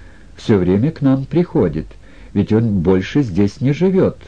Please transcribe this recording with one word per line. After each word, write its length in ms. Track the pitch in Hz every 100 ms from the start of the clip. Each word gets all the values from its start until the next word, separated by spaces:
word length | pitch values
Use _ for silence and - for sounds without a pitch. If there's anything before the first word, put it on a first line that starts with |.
| - - - -
всё 220 | - 104
время 320 | 87 98 143
к 120 | -
нам 220 | 139 135
приходит? 600 | 135 160 175 156 90 76 - - - - -
Ведь 180 | 101 92
он 280 | 107 117 101
больше 420 | 82 95 98 147
здесь 380 | 123 87 101 -
не 120 | 127
живёт 460 | 143 185 185 113 -